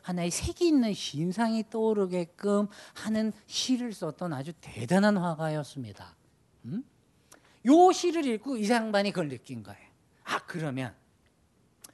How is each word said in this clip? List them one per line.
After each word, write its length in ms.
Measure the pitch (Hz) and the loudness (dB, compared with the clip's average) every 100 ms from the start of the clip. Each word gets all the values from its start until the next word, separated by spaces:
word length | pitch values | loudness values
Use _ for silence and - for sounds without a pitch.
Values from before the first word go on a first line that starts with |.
하나의 300 | - 180 175 | -8 -4 -4
색이 360 | - - - 349 | -4 -4 0 2
있는 260 | 294 226 | 4 2
심상이 760 | 190 - 143 170 185 226 226 214 | -2 -6 -4 -2 0 0 0 -4
떠오르게끔 1000 | 226 220 208 185 180 170 - 202 202 208 - - | -2 0 2 0 -2 -4 -6 0 0 0 -6 -20
하는 380 | - - 214 220 - - | -12 -4 -2 -2 -6 -10
시를 460 | - - 254 247 | -6 -2 -2 -2
썼던 400 | 202 165 - 180 | -6 -8 -6 -6
아주 220 | 135 139 175 | -6 -8 -12
대단한 560 | - 120 117 185 208 202 | -14 -8 2 4 4 4
화가였습니다. 960 | 175 156 160 151 139 139 110 92 95 _ _ _ _ _ 117 | 0 -2 -4 -4 -6 -10 -12 -12 -18 _ _ _ _ _ -10
음? 180 | 190 277 _ _ _ _ - _ _ 226 | -10 -10 _ _ _ _ -20 _ _ 6
요 260 | 320 359 | 8 8
시를 320 | 330 349 320 | 6 0 0
읽고 320 | 277 214 277 247 | 0 -2 -4 -2
이 140 | 208 | 2
양반이 400 | 240 220 202 202 | 2 2 0 0
그걸 180 | 185 151 | -2 -4
느낀 340 | 127 - 120 | -6 -12 -14
거예요. 180 | 101 101 - _ _ _ | -14 -18 -20 _ _ _
"아, 140 | - - - | -8 -8 -6
그러면 480 | 175 156 131 127 - _ _ _ _ _ _ _ _ - | -8 -6 -6 -8 -10 _ _ _ _ _ _ _ _ -20